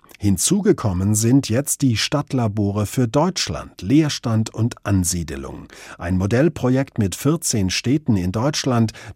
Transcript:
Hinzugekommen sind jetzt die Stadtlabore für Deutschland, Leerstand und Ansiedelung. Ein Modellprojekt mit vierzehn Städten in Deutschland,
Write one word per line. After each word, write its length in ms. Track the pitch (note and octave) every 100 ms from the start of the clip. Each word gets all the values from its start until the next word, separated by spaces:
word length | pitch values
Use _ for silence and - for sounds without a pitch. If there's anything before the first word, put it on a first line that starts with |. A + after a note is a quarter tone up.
| - -
Hinzugekommen 960 | G2+ F#2+ - G3+ G3+ E3 A2 F2+ G2
sind 360 | G#2+ A2+ C3+ C3+
jetzt 340 | A2+ - -
die 140 | C3+ G#2+
Stadtlabore 880 | - C#3+ C#3+ C3 A#2 G#2 G2+ G2+ G2+
für 200 | - A#2+
Deutschland, 760 | C#3+ F3 F#3 - C#2+ C#2 -
Leerstand 680 | F2+ C#3+ D3+ - A#2+ A2 A2
und 320 | - A#2 - -
Ansiedelung. 800 | G2 F2 F2 D#2 C#2 C2 C2+ - - - -
Ein 180 | F2+ F#2
Modellprojekt 800 | G2+ A#2 E3 - B2+ C3 C3+ -
mit 160 | G2
vierzehn 560 | - C#3+ E3 - A2+ F#2
Städten 480 | - A#2 D3+ - G2+
in 140 | F2+
Deutschland, 600 | G#2+ C3+ D3+ C#3 A#2+ A2 - -